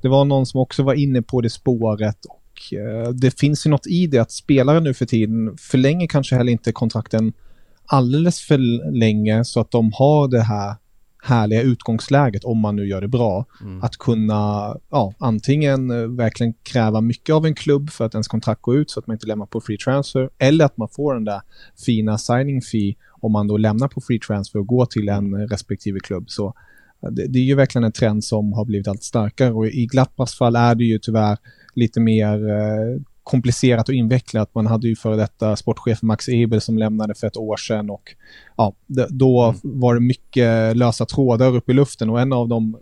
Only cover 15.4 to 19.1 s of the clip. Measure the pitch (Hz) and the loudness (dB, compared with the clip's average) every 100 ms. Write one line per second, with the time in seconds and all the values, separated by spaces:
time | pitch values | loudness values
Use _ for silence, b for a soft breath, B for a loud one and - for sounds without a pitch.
15.4 | - 143 147 135 127 120 113 123 113 - | 0 0 2 0 -2 -4 -6 -2 -2 0
16.4 | 120 - - 127 113 107 113 117 - 156 | -4 -4 -6 0 0 2 0 -2 0 0
17.4 | 160 147 - 143 147 - 110 110 107 117 | 0 -2 0 0 0 -6 -6 -4 -4 -4
18.4 | 113 107 - 131 151 - - | -4 -4 0 0 0 -6 -8